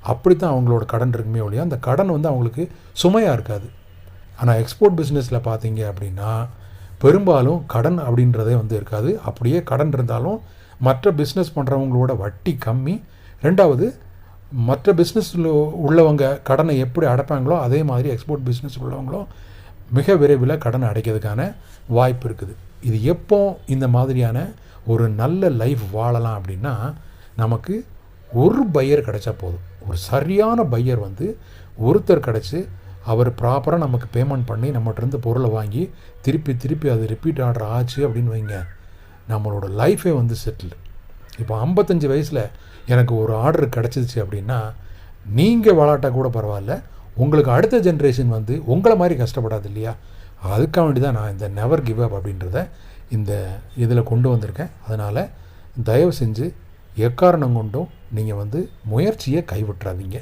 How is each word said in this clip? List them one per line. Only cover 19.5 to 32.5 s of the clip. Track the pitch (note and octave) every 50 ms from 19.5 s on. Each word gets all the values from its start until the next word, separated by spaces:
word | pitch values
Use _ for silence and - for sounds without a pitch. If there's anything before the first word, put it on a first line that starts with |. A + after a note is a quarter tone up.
| - - - - - - - -
மிக | A#2+ B2+ - G3+ G3
விரைவில் | E3+ C#3+ C#3+ D3 B2+ B2 B2+ D3
கடனை | D#3 - A#2+ A2+ B2+ B2+
அடைக்கிறதுக்கான | A2 G#2 A2 - A#2 A2 G#2+ G#2+ G#2+ G#2 A#2 D3+ G3+ - - - - - - -
வாய்ப்பு | - A#2 A#2+ B2+ C3 B2 B2 - A2+
இருக்குது. | - - G2 F2+ F2 - - - - -
இது | - A#2+ A2 G#2+ G#2+
எப்போ | C#3 F3 E3+ - - G#3 G3+ G3+ G3 F#3 - -
இந்த | - C3+ C3 C3+
மாதிரியான | B2 B2 B2 C3 C3+ C3 B2+ B2 A2+ A2+ B2+ F3 G#3 - - - - - - -
ஒரு | A2 A2+ A2+ A#2 A2
நல்ல | G#2 G#2 A#2 C#3+ E3+ F#3+ F#3+ F3
லைஃப் | C3+ A2+ A2 B2+ D3 A#2+ G#2 F#2
வாழலாம் | G2+ G#2+ A2+ A#2+ A#2+ A#2 A#2 A2+ A2 G2+
அப்படின்னா, | F#2 F#2+ F#2+ F#2 A2+ C#3+ B2 G2+ A2 C#3+ D#3 - - - - - - - -
நமக்கு | A#2 A2+ A2+ A#2 - - - G3 A3 B3+ - - - - - - - - - -
ஒரு | A#2+ C#3 F3+ A3+ C#4 C4+
பையர் | G3+ D3+ C#3+ C3 C#3 D3 D3
கிடைச்சா | - - G#2 G#2+ - A2+ G2
போதும். | - F#2+ F2+ F2 F2 - - - - -
ஒரு | G2+ F2
சரியான | F2 - - B2+ C#3 C#3+ E3 F#3+ G3+ G#3+ A3 A#3 A#3 A#3+
பையர் | C#3+ A#2+ A2+ B2 B2+ B2+ A2+
வந்து | G2+ F#2+ F#2+ G#2 D3 G#3 - - - - - - - - - - G#2+
ஒருத்தர் | B2 E3 G#3 - - F3+ D3+ - A#2+ A2 A2 -
கிடைச்சு, | -